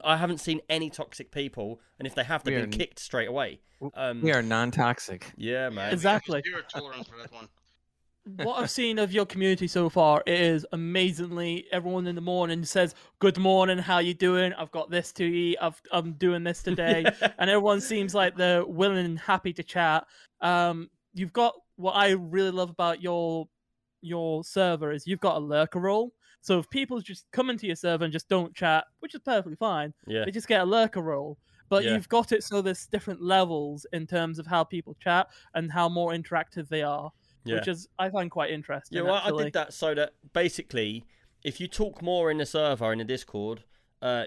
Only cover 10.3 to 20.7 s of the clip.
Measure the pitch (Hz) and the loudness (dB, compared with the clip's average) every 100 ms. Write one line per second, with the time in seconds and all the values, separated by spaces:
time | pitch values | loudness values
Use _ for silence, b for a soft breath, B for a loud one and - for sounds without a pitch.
10.3 | 175 170 160 - 165 165 185 185 160 175 | 2 4 2 -2 -6 -2 2 2 0 -4
11.3 | 175 170 170 - 185 175 185 180 175 175 | -4 -4 -4 -4 -4 -2 -2 -2 -4 -2
12.3 | 180 170 165 165 190 175 B B _ 196 | 0 0 0 0 2 2 B B _ 4
13.3 | 185 190 190 185 185 180 180 175 170 180 | 6 6 6 6 2 2 2 2 2 4
14.3 | 180 185 180 160 165 156 175 165 - 170 | 4 2 0 -6 -6 -2 -2 -4 -2 0
15.3 | 170 170 170 170 - - 180 165 151 180 | 2 2 0 -2 -4 -2 -2 -2 0 0
16.3 | 175 170 170 - 180 165 165 185 - 220 | 2 -2 -4 -2 0 2 2 2 2 0
17.3 | - 180 208 202 202 - 220 196 196 180 | 0 2 4 4 2 0 -2 0 2 2
18.3 | 180 180 175 180 170 196 190 175 160 - | 2 4 4 2 2 2 2 0 -2 0
19.3 | 190 185 175 165 180 165 156 - b b | 0 0 -6 -4 0 4 2 0 b b
20.3 | _ 170 175 175 | _ 2 4 2